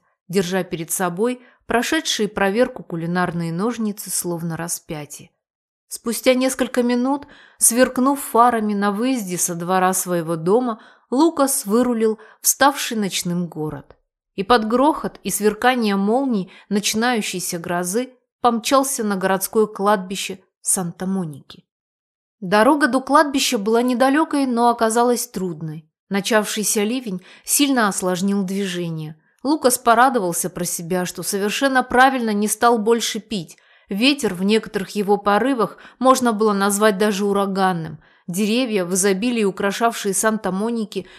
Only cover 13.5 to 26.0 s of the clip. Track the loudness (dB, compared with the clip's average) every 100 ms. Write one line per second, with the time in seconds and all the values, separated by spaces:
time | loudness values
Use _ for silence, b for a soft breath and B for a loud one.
13.5 | -6 -8 -8 -14 _ _ _ _ -8 2
14.5 | 2 4 2 4 2 -4 -8 -6 0 0
15.5 | 2 2 2 0 2 2 0 0 -2 -4
16.5 | B _ -2 -2 0 0 0 -4 -6 -6
17.5 | -8 -4 -4 -2 -2 -4 _ _ _ 0
18.5 | 0 2 2 2 -2 -4 -2 0 0 0
19.5 | 0 0 0 0 0 -2 -8 -8 -12 _
20.5 | _ -4 -4 -4 -6 -6 -4 -6 -10 -18
21.5 | -20 _ _ _ _ _ _ _ _ 0
22.5 | 4 4 4 2 0 2 4 4 0 -2
23.5 | -2 0 0 0 2 2 2 0 0 0
24.5 | 2 2 2 0 2 2 0 -4 -6 -6
25.5 | -6 -10 -12 -18 _